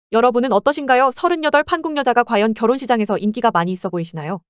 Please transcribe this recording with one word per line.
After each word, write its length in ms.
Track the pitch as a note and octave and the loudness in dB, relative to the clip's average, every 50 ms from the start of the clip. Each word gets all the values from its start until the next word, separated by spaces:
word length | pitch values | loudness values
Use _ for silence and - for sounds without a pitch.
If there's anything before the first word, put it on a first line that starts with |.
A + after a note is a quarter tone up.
| _ _ - | _ _ 0
여러분은 400 | A3+ A#3 B3 A#3 B3 A#3+ C4+ G#3+ | 2 2 4 2 2 0 2 0
어떠신가요? 580 | G3+ - C#4+ D4 D#4 C#4+ C4 B3+ B3 C4 C4 | 2 2 0 0 0 0 2 2 4 4 2
서른여덟 540 | B3+ - - F4 F4 E4 D#4 D4+ D4 D4 D4+ - | 0 0 -2 -2 0 0 0 2 2 2 2 0
한국 300 | - E4 D#4+ E4 D#4 C#4+ | -2 -4 -4 -4 -4 -2
여자가 260 | C4+ A#3+ A#3+ A#3+ A#3+ | 0 2 2 2 2
과연 300 | A#3+ A3+ G3+ G#3 A3+ A3 | 2 2 2 2 0 0
결혼 240 | - A3+ A3 B3+ C4+ | 0 0 0 0 0
시장에서 400 | C4+ A3+ B3+ A3+ G#3 - G#3 - | 0 0 0 0 0 -2 -2 -2
인기가 340 | - G#3 G#3+ B3 A#3 A3+ | -2 -2 -2 0 0 0
많이 220 | G#3 F3 E3+ F3 F#3 | 0 0 0 -2 -4
있어 160 | F3+ - F#3+ | -6 -6 -6
보이시나요? 500 | E3+ F3 E3 E3 - D#3+ D3 D#3 F#3+ F3 - _ | -6 -6 -6 -8 -8 -10 -8 -8 -8 -10 -12 _